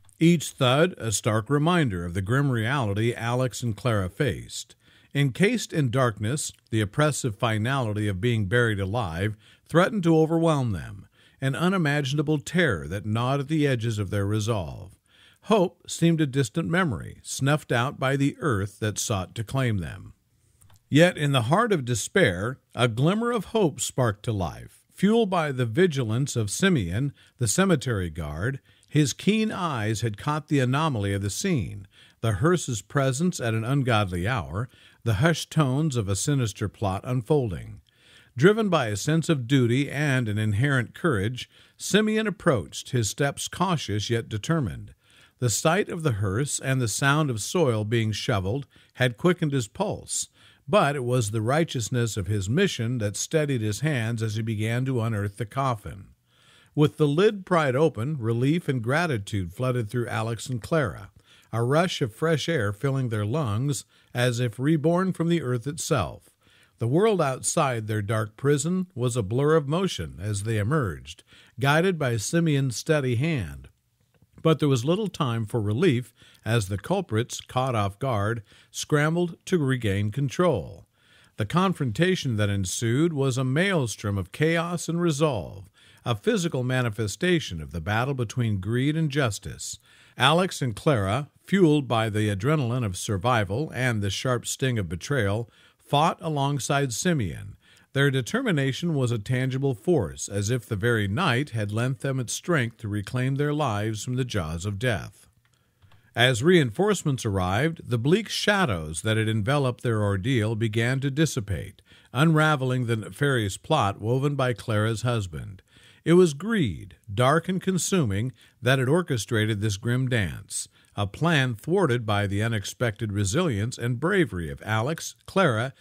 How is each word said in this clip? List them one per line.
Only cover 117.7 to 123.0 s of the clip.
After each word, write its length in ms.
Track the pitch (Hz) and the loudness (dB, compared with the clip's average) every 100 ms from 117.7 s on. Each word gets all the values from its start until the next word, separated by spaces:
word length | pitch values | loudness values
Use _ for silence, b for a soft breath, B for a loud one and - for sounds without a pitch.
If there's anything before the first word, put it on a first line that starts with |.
| 185 - 190 123 95 123 - b b | -2 0 2 2 0 -4 -8 b b
that 180 | 113 135 | 0 2
had 100 | 127 | 2
orchestrated 720 | 170 175 127 - 113 107 107 | 2 2 -2 0 0 0 0
this 160 | 110 101 | -2 -2
grim 320 | 120 123 131 | -2 0 0
dance, 600 | 123 90 58 - - - b b | 0 -2 -6 -10 -10 -12 b b
a 120 | b 98 | b -4
plan 480 | - 160 156 127 | 0 2 2 0
thwarted 500 | 110 - 190 170 123 | -2 -2 2 2 0
by 220 | 110 101 101 | 0 0 0
the 160 | 98 | 0
unexpected 720 | 113 110 - - 120 104 | -2 -2 -6 -4 -4 -4